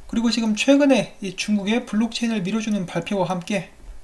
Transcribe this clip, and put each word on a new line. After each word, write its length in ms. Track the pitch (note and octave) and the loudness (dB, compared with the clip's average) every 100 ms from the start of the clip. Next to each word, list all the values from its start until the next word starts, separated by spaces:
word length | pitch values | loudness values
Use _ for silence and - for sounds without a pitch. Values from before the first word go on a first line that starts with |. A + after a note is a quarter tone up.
| - | -6
그리고 220 | A3+ A#3 | -2 0
지금 260 | A3+ A3+ G#3+ | 0 0 2
최근에 600 | - C#4 C#4+ B3 E3+ - | 4 6 6 4 2 -6
이 140 | G3 F3+ | -8 -6
중국의 520 | - G#3 F#3+ A#3 B3 | 0 0 0 -2 0
블록체인을 560 | G#3 A3+ - A#3 A3 | 0 -2 -2 -2 -2
밀어주는 420 | F3+ A3 A3 G3+ F3 | -2 -2 -2 -2 -2
발표와 400 | F3 - G3+ E3 | -6 -2 -2 0
함께 460 | F3+ E3+ G3+ - - - - | -2 -4 -4 -6 -12 -18 -16